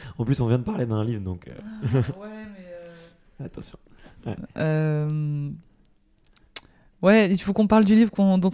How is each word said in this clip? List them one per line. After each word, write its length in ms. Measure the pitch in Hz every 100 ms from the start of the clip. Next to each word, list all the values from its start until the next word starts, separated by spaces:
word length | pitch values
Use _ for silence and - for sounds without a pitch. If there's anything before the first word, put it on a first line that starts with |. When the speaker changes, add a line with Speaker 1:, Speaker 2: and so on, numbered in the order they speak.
| - -
Speaker 1:
En 80 | 117
plus, 140 | 139
on 60 | 117
vient 100 | 123
de 40 |
parler 220 | 123 208 120
d'un 180 | 110
livre, 180 | 110 110
donc, 260 | 92 90 -
euh. 40 | - - -
Speaker 2:
Ah, 360 | 120 131 123 185
ouais, 260 | 214 214 214
mais, 120 | 196 180
euh, 300 | 175 175 170 170 _ _ -
Speaker 1:
<laughs> 60 | -
Attention. 320 | - - - _ - - - -
Ouais. 100 | - - -
Speaker 2:
Euh, 920 | 156 156 156 151 151 151 151 147 143 156 - _ _ _ _ _ _ _ _ - - _ _ _
ouais, 300 | 180 220 196
il 60 | 190
faut 140 | 190
qu'on 140 | 202 208
parle 180 | 220 202
du 100 | 220
livre 160 | 226
qu'on, 260 | - 196 190
dont 120 | 185